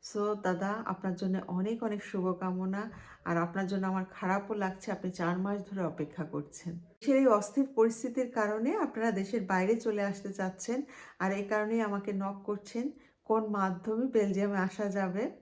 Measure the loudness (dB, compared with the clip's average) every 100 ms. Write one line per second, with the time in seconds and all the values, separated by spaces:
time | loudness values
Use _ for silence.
0 | -6 -2 0 0 0 0 0 -2 -4 -4
1 | -2 -2 0 -2 -2 -2 0 0 -2 -4
2 | -4 -2 -2 0 -2 -2 -2 -2 -4 -10
3 | -18 -14 -2 0 0 -2 -2 0 0 0
4 | -2 -4 0 0 0 -2 -2 -4 -6 -4
5 | -4 -2 0 0 0 -2 -4 -2 -2 -2
6 | -6 -4 -6 -6 -8 -10 -8 -10 -12 -8
7 | 4 6 8 6 4 0 0 6 4 4
8 | -2 -2 -2 0 0 2 2 2 0 0
9 | 0 2 0 -2 2 2 4 2 2 0
10 | 0 -2 -6 -4 -4 -4 -4 -4 -4 -10
11 | -20 -4 0 0 0 0 2 2 2 0
12 | -2 -2 -2 -4 -6 -6 -4 -4 -4 -6
13 | -18 _ 2 2 2 0 0 0 -2 0
14 | 2 4 4 4 2 2 0 0 -2 0
15 | 0 0 -2 -4